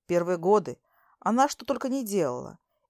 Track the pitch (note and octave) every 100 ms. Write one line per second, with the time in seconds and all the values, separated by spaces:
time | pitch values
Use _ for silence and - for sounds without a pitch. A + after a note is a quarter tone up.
0 | - F3 E3+ F3 F3 G#3 C#3+ - _ _
1 | _ _ G3 A#3 C#4+ - A#3+ B3 C4+ A3+
2 | A3 G3 C#3+ B2 C3 - _ _